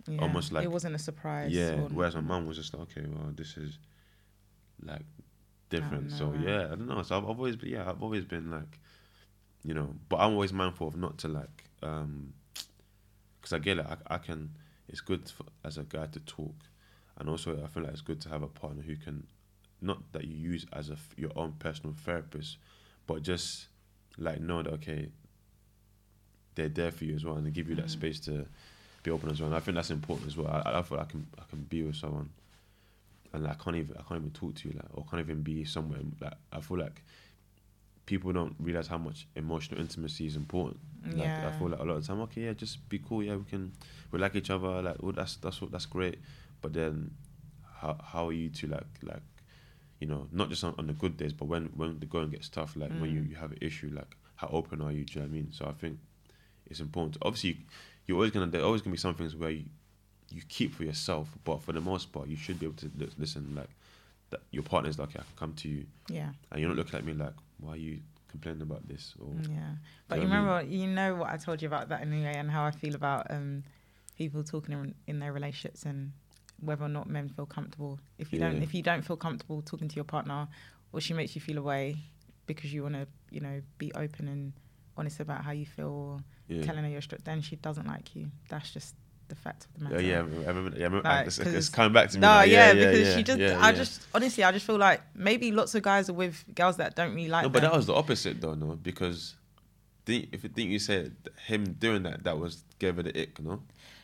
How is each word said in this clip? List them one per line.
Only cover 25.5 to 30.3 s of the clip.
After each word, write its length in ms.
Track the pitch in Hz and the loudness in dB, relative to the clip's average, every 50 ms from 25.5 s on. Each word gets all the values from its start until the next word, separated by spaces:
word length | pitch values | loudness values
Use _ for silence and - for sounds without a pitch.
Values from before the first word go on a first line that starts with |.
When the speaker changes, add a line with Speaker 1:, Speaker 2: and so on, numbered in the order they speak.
| _ - _ _ _ _ _ _ _ _ _ _ _ - _ _ - - _ _ - | _ -20 _ _ _ _ _ _ _ _ _ _ _ -20 _ _ -20 -20 _ _ -6
Speaker 2:
they're 140 | - 78 76 | -4 -2 -2
there 220 | 76 85 85 82 | 0 0 0 -2
for 140 | 80 - 78 | -2 -4 -4
you 100 | 78 78 | -4 -4
as 100 | 76 78 | -2 -2
well, 120 | 82 78 | -4 -2
and 100 | 76 76 | -2 -2
they 40 | 76 | -2
give 180 | 76 87 80 80 | -2 -4 -4 -4
you 60 | 85 | -2
that 100 | - 80 | -4 -4
Speaker 1:
Mm. 40 | 80 | -4
Speaker 2:
space 300 | - - 80 80 76 76 | -4 -4 -4 -4 -4 -4
to 260 | - 78 76 73 71 - - - - - - - - - - - - | -6 -4 -4 -4 -6 -8 -12 -20 -20 -20 -20 -20 -20 -20 -18 -8 -4
be 80 | 80 | -2
open 200 | 82 78 76 76 | -2 0 0 -2
as 100 | 76 76 | -2 -2
well. 80 | 80 78 | 0 0
And 80 | 80 | 0
I 40 | 82 | 0
think 160 | 76 101 90 | 0 0 0
that's 140 | 85 82 - | 0 0 -2
important 360 | 80 76 76 - 85 71 64 | -2 -4 -2 -4 -4 -4 -4
as 80 | 73 | -6